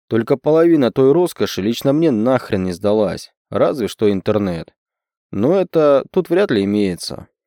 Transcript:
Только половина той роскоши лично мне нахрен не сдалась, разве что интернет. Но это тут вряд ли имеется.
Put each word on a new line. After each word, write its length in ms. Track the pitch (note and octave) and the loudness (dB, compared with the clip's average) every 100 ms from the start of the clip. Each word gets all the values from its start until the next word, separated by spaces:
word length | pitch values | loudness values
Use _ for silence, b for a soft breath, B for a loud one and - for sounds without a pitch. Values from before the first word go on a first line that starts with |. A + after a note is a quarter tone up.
| - | -4
Только 300 | A2+ A2+ B2+ | -2 0 0
половина 520 | D3+ D#3+ E3+ D#3+ A#2+ | 2 4 4 4 2
той 220 | A#2 C3 | 2 4
роскоши 480 | D#3+ F3 - G2+ - | 4 0 -2 -4 -2
лично 320 | G2 A#2 C#3 | -4 -2 -2
мне 180 | D3 E3 | 0 0
нахрен 540 | A2 A#2 C3 - G2+ | 0 0 0 -2 -4
не 80 | F#2 | -4
сдалась, 580 | F2 G#2 G#2+ G2 E2 - _ - | -2 -2 0 0 -4 -14 _ -8
разве 360 | G#2 D#3 D#3+ G2 | -2 -2 -2 -6
что 220 | - G#2+ | -2 0
интернет. 640 | G2 G2+ G#2+ G2 E2+ E2 _ _ _ _ _ - | 0 -2 -2 -2 -6 -10 _ _ _ _ _ -12
Но 300 | G2 A#2+ F#3+ | -2 0 0
это 440 | F3+ E3 D3 C#3 - | 0 2 2 2 0
тут 200 | - E3+ | -4 0
вряд 200 | F3 G3+ | 0 0
ли 140 | A#2 | 0
имеется. 640 | G2 G#2 G2 E2+ - - - _ | 0 0 -2 -4 -10 -14 -18 _